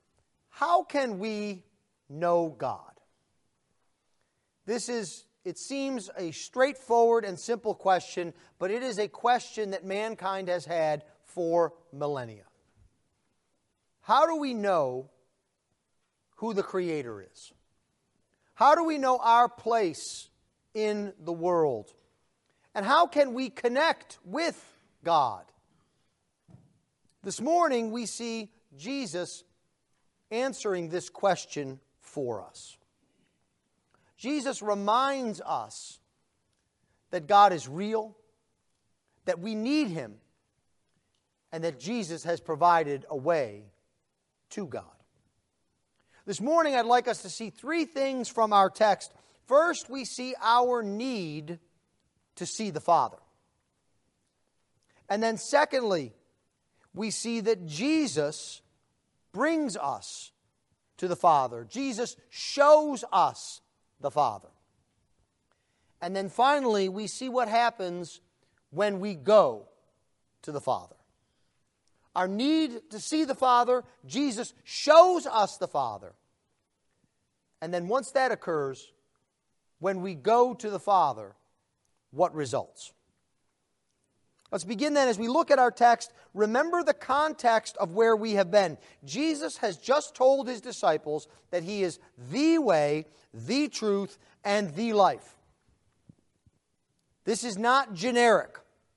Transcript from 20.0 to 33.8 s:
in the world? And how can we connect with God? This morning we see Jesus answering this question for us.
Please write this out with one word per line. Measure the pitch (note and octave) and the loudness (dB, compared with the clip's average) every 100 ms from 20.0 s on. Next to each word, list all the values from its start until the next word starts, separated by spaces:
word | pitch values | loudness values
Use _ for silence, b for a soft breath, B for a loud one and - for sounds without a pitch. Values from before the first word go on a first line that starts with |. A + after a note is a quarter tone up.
| - - - _ _ _ _ | -12 -16 -18 _ _ _ _
in | G#3+ G#3+ G#3 G3+ - | -4 -4 -4 -8 -10
the | D#3+ | -10
world? | E3+ F3 F3 D3+ A2+ G#2 _ _ _ _ _ _ _ _ G#3+ | -4 0 2 2 0 -8 _ _ _ _ _ _ _ _ -6
And | G3+ | 0
how | D4+ F4 | 2 2
can | D4 C#4 | 2 0
we | A#3+ C4 | 0 -8
connect | - A#3+ B3 D#4+ - - - F3 | -4 -2 0 0 -2 -8 -20 -10
with | A#3+ E4 - - _ _ _ | -6 -4 -6 -14 _ _ _
God? | D#3 E3 B2+ F#2+ - _ _ _ _ _ _ _ _ _ _ - _ _ _ _ _ _ | 0 2 2 -2 -12 _ _ _ _ _ _ _ _ _ _ -20 _ _ _ _ _ _
This | B3 - | -12 -6
morning | B3+ F4 E4 B3 A3+ | 0 2 2 0 -2
we | A#3 A3 | -6 -8
see | - A#3 A3+ G#3 _ _ C#3 | -10 -8 -8 -10 _ _ -16
Jesus | F3+ C#4 A3+ E3+ F3 - - _ _ _ _ _ _ _ _ | -10 -8 -8 -8 -8 -12 -20 _ _ _ _ _ _ _ _
answering | A3 C4 G#3 G#3+ F#3 E3 | -6 -6 -6 -6 -4 -4
this | F3 - | -8 -8
question | - G3+ E3+ - D3 C3+ C3+ _ _ | -2 0 0 -4 -8 -8 -10 _ _
for | - - B2+ G#2+ | -14 -8 -6 -6
us. | F2+ - - - _ _ _ _ _ _ _ _ _ _ | -10 -18 -20 -20 _ _ _ _ _ _ _ _ _ _